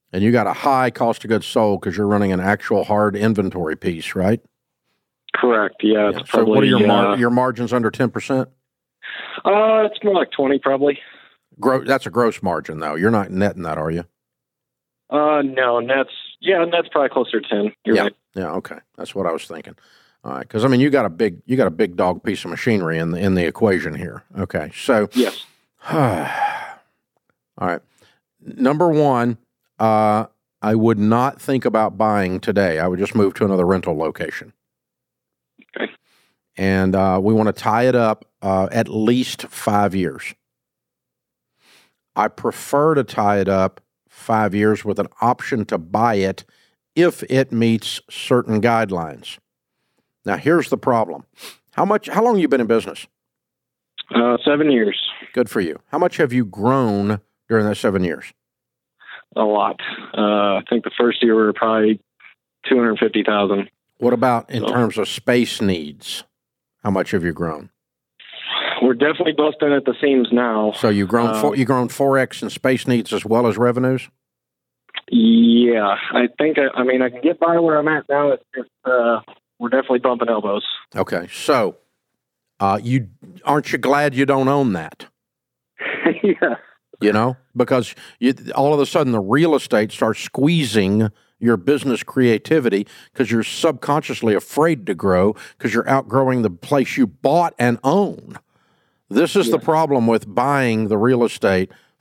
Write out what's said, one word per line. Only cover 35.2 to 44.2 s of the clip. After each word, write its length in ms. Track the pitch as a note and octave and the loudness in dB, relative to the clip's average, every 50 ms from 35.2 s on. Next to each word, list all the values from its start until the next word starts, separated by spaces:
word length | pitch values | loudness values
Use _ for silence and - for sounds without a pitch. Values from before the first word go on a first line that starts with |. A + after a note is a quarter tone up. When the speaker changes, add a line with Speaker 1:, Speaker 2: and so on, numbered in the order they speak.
| _ _ _ _ _ _ _ _ _ _ - | _ _ _ _ _ _ _ _ _ _ -12
Speaker 2:
Okay. 160 | - A2 - - _ _ _ _ _ _ _ _ _ _ _ _ | -10 -10 -10 -10 _ _ _ _ _ _ _ _ _ _ _ _
Speaker 1:
And, 380 | - F#2+ F#2+ F#2+ F#2+ F#2+ F#2+ F#2 | -4 -2 0 2 2 2 2 2
uh, 260 | F#2+ F#2+ F#2+ F#2 F#2+ F#2+ | 2 2 2 0 2 2
we 120 | G#2+ A2 | 2 2
wanna 180 | A2 G#2+ G#2 - | 2 2 0 -2
tie 300 | - - A2 G#2+ A#2 B2 | -2 -2 -2 0 2 2
it 120 | B2+ B2 | 2 2
up, 300 | A#2+ A#2 A2 A2 - - _ _ _ | 2 2 2 0 -2 -6 _ _ _
uh, 280 | - G2 F#2+ F#2+ F#2+ - - | -4 -2 0 0 0 0 0
at 160 | A2+ A2 - | -2 -2 -2
least 540 | - A2 A2 A2+ B2 B2+ B2 - - - - - | -2 -2 2 2 2 2 0 -4 -8 -12 -14 -14
five 460 | - - - A2 G#2 G2+ G2+ G2 F2+ | -14 -8 -2 0 2 2 2 0 0
years. 400 | F#2+ F2+ D#2 C#2 - - - - _ _ _ _ _ _ _ _ _ _ _ _ _ _ _ _ _ _ _ _ _ _ _ _ _ _ _ _ _ _ _ _ _ _ _ - | -2 -4 -4 -6 -8 -12 -16 -16 _ _ _ _ _ _ _ _ _ _ _ _ _ _ _ _ _ _ _ _ _ _ _ _ _ _ _ _ _ _ _ _ _ _ _ -4
I 120 | F#2+ G#2+ G#2+ | -2 -2 -2
prefer 640 | - - - A#2+ - - - - - C#3+ D3 D#3+ D#3+ | -4 -4 -6 -6 -6 -6 -6 -2 0 2 2 2 2
to 100 | C#3+ B2+ | 2 0
tie 360 | - - - G#2+ G2+ G#2 G2+ | -2 -2 0 0 2 2 2
it 80 | F#2+ F#2+ | 0 0
up 340 | F#2+ F#2+ F#2+ F#2+ - _ - _ _ _ _ _ | 2 2 0 0 -2 _ -20 _ _ _ _ _
five 460 | _ - | _ -12